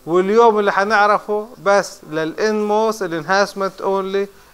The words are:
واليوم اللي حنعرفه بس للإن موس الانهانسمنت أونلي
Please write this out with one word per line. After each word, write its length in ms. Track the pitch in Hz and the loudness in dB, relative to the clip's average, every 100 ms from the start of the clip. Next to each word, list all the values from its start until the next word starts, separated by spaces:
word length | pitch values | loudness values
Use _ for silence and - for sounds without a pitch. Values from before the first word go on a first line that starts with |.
| 151 | -2
واليوم 540 | 175 190 220 233 214 | 0 2 4 4 4
اللي 120 | 202 | 0
حنعرفه 760 | 190 202 214 208 196 - 208 220 - | 0 0 2 2 2 -2 -6 -6 -6
بس 340 | 170 202 - - 165 | 0 2 0 -10 -8
للإن 540 | 156 160 - 214 214 | -6 -6 -2 -2 -2
موس 380 | 208 214 220 220 | 0 0 0 -2
الانهانسمنت 800 | 185 165 151 190 196 196 190 185 | -6 -6 -2 0 0 -2 -6 -4
أونلي 460 | - 196 190 196 196 - - | -4 -4 -4 -4 -6 -10 -20